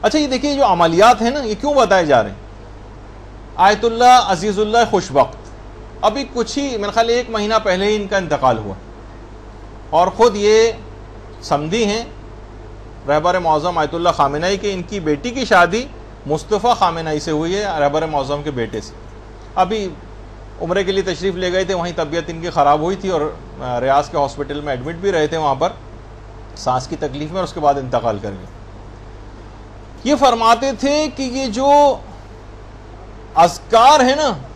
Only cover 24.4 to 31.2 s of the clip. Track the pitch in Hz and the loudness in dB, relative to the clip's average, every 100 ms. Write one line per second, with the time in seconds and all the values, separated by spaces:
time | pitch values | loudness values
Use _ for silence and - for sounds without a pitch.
24.4 | 143 147 147 127 131 170 196 175 151 160 | -8 -8 -6 -6 -8 -4 -2 0 0 0
25.4 | 151 135 160 - - - - - - - | -2 0 -2 -4 -18 -20 -20 -20 -20 -20
26.4 | - - - 127 127 165 147 139 151 185 | -18 -8 -2 -2 -4 -8 -8 -6 -8 -6
27.4 | 175 175 147 139 131 123 113 104 104 95 | -6 0 0 0 -2 -2 -2 -4 -8 -12
28.4 | 92 - - - - - - - - - | -16 -20 -20 -20 -20 -20 -20 -20 -20 -20
29.4 | - - - - - - 240 285 262 233 | -20 -20 -20 -20 -20 -8 -2 4 4 4
30.4 | 226 233 269 247 277 294 311 - | 2 2 0 -2 0 0 -2 -4